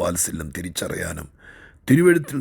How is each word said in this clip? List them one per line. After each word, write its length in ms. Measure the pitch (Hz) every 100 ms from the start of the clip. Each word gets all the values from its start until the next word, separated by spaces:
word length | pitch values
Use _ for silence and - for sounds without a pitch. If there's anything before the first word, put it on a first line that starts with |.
വാത്സല്യം 500 | 87 85 - 80 78 90
തിരിച്ചറിയാനും 720 | 87 - - 87 85 80 76 _ - - - _ -
തിരുവെഴുത്തിൽ 500 | 139 180 170 147 139